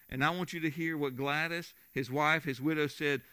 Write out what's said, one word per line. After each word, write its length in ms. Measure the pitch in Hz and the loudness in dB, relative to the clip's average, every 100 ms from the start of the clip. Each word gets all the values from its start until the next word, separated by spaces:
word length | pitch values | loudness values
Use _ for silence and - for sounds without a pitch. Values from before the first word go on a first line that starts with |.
| - | -8
And 160 | 131 | 0
I 60 | 147 | 2
want 220 | 180 175 | 2 -4
you 80 | 170 | -2
to 100 | 160 | -2
hear 260 | 160 165 156 | 0 -2 0
what 200 | 143 131 | -2 0
Gladys, 580 | 139 147 165 170 165 - - | 0 0 -2 -4 -8 -16 -8
his 180 | 135 123 | -6 -2
wife, 340 | 139 151 160 | 2 4 4
his 160 | 151 123 | 0 -2
widow, 260 | 147 156 147 | 0 2 0
said 360 | - 147 135 - | 0 0 0 -4